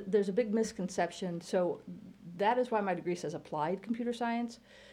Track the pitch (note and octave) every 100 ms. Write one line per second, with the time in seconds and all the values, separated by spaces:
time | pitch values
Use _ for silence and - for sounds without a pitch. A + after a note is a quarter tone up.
0 | G3 G3+ G3 F#3+ A3+ A3+ A3 - F#3 -
1 | F3 - F#3 E3+ - F#3+ F3 C3+ - F3
2 | - - E3+ F3 G3+ B3 A#3+ A3 G3 F3
3 | D#3+ F3 D3 E3 - D3+ D3+ G3 G#3+ A#3
4 | A#3+ A#3 A#3 A#3 A#3+ - - - -